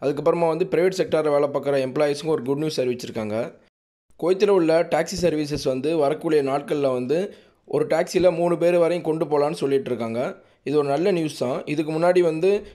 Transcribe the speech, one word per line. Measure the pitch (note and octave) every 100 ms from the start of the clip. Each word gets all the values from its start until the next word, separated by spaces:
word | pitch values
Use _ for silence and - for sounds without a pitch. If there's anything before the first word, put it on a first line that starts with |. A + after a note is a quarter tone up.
அதுக்கப்புறமா | C#3 C#3+ D#3 E3+ E3+
வந்து | D#3+ F3+
பிரைவேட் | D#3+ F#3 F#3
செக்டாரில் | D#3 D#3+ D3+
வேலை | C#3+ C#3+
பார்க்குற | C#3 C3+ C#3 C3
எம்ப்ளாயீஸுக்கும் | C#3 D3 C#3+ D#3+
ஒரு | D3+
குட் | B2 C#3+
நியூஸ் | D#3 D3
அறிவிச்சிருக்காங்க. | B2+ B2 A#2 A2+ G#2+ A2 D3+ - _ _ _ _ _ -
குவைத்தில் | D#3+ F#3+ G#3
உள்ள | G3 D#3+ E3
டாக்ஸி | E3+ D#3 E3+ F3+
சர்வீசஸ் | F3 D3+ C#3+ C#3+
வந்து | C#3+ C3 D3 E3
வரக்கூடிய | C#3 - E3 D3+
நாட்களில் | C3+ C#3 C#3+ D3+ C#3
வந்து | B2+ B2+ D#3+ G#3 - _ _ -
ஒரு | D3 D#3
டாக்ஸியில் | D#3 F3+ F3+ F3+ E3
மூணு | F3 E3
பேர் | E3+ F3
வரையும் | E3 F3 E3
கொண்டு | D#3+ D3+
போகலான்னு | D3 D3
சொல்லிட்டு | D#3+ C#3 C#3 B2+
இருக்காங்க. | A#2 A2+ A#2 D#3 - _ _
இது | C3 D3
ஒரு | C#3+
நல்ல | C#3+ G3
நியூஸ் | F3 D#3 -
தான். | B2 D#3 -
இதுக்கு | D3+ D#3
முன்னாடி | D#3 F3 F3+
வந்து | E3 D#3+ F#3 G3+ G3+